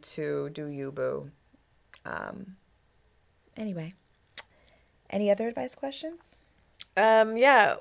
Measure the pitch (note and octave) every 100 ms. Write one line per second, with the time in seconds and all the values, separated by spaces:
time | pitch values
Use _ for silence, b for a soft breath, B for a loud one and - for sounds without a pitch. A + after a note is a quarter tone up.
0 | - - D3 C#3+ C#3+ D3+ D3 C#3 C3+ C#3
1 | C3 C#3 C#3+ _ _ _ _ _ _ -
2 | - - G1+ - F#3+ F#3+ _ _ _ _
3 | _ _ _ _ _ - G#3+ E3+ D#3+ F#3
4 | _ _ _ - - _ _ _ _ _
5 | - G3 G#3 G3+ A3+ A#3 B3+ - C#4 C#4
6 | D#4+ E4+ - - _ _ _ _ - -
7 | A3 A3 A3 A3+ C4+ B3+ F3+ -